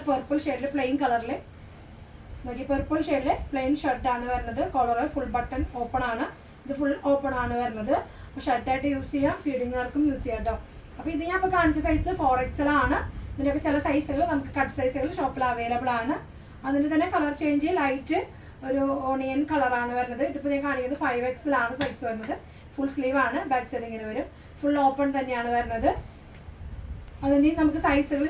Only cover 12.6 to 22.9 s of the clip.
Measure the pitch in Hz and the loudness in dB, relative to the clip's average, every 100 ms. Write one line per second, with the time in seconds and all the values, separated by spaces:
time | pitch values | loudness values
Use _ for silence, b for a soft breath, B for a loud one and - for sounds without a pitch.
12.6 | 285 294 254 359 - B B - 277 285 | 2 4 4 2 -2 B B -2 0 2
13.6 | 311 294 311 285 294 277 349 294 269 285 | 2 2 2 2 2 2 2 2 0 -2
14.6 | 262 - 262 277 285 359 277 262 254 233 | -2 0 -2 0 -2 -2 -2 0 0 0
15.6 | 233 240 254 240 233 339 - B B B | -2 0 0 0 0 -2 -6 B B B
16.6 | 269 277 302 311 359 359 294 277 302 285 | 0 2 2 2 2 2 2 0 2 2
17.6 | 302 359 277 262 269 330 - B B B | 2 2 2 0 0 0 -2 B B B
18.6 | 269 269 277 277 262 262 262 269 302 302 | -2 0 2 0 0 0 0 0 0 2
19.6 | 254 247 240 247 247 240 285 285 285 285 | 2 2 0 -2 -2 -2 -2 -2 0 0
20.6 | 277 269 254 285 294 240 254 254 302 262 | 0 -2 -2 -2 0 0 -2 -2 0 2
21.6 | 233 254 277 - 240 220 226 359 B B | 2 -2 -4 -4 -6 -4 -4 -8 B B
22.6 | B - 277 | B -4 -2